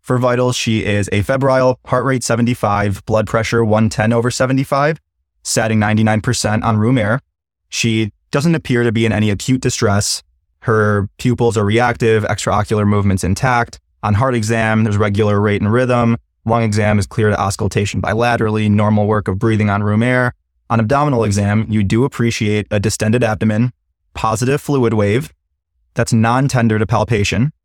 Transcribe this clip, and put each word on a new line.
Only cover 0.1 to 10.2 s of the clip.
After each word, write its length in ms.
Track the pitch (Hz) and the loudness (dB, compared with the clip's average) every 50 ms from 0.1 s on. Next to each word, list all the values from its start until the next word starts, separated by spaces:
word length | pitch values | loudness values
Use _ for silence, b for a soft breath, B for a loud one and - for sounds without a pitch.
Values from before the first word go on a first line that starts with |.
| 127 | 0
vitals, 380 | 123 123 123 123 123 127 127 123 | 2 2 2 2 2 0 0 0
she 300 | - - 117 110 110 - | -2 -2 0 0 0 0
is 240 | 101 101 104 101 - | 0 -2 -2 -2 0
afebrile, 680 | - 101 98 - 135 131 135 135 131 131 131 127 123 _ _ | -2 -2 0 0 0 0 2 2 2 4 2 2 0 _ _
heart 200 | - 131 127 127 | -4 -2 -2 0
rate 180 | 135 131 123 - | 0 -2 -2 -2
seventy-five, 840 | - 120 113 120 117 123 - - 104 101 101 101 104 95 - - | -2 0 0 2 0 0 -2 -2 -2 0 0 0 -2 -4 -4 -4
blood 220 | - 107 107 107 | -2 0 0 0
pressure 360 | - - 113 110 - 117 117 117 | 0 -2 -2 -2 0 0 0 2
one 260 | 107 107 110 113 104 | 2 2 2 2 0
ten 220 | - - 107 113 117 | 0 0 0 2 2
over 180 | 117 117 123 | 0 0 -2
seventy-five, 680 | - - 131 127 135 135 135 - 143 135 143 151 165 - _ _ _ _ _ _ _ _ _ | -2 0 0 0 0 0 0 0 0 0 0 0 -2 -4 _ _ _ _ _ _ _ _ _
satting 340 | - - 123 113 113 110 | -4 -2 -2 0 2 2
ninety-nine 440 | 107 104 107 107 107 110 107 110 110 | 2 2 2 2 2 2 2 2 0
percent 420 | - - 113 - - 107 104 - - | 0 -2 -2 -2 -2 -2 -2 0 0
on 140 | 117 110 | 0 0
room 200 | 107 107 117 131 | 2 2 2 2
air. 220 | 127 104 101 117 139 _ _ _ _ _ _ _ _ _ _ | 0 0 0 -2 -4 _ _ _ _ _ _ _ _ _ _
She 420 | - - - 117 110 110 110 104 _ _ _ _ | -8 -4 -2 0 0 0 -2 -4 _ _ _ _
doesn't 240 | - 143 147 170 165 | -4 0 0 2 0
appear 280 | 156 - - 123 120 120 | 0 -2 -2 0 0 2
to 80 | 120 | 0
be 140 | 104 113 113 | 0 0 0
in 60 | 107 | 0
any 180 | 104 104 107 107 | 0 0 0 0
acute 320 | 101 95 - - 131 131 | -2 -2 -2 -2 -2 0
distress. 600 | - 131 - - 117 107 101 101 - - - - | 0 -4 -2 0 0 0 0 0 -2 -2 -6 -8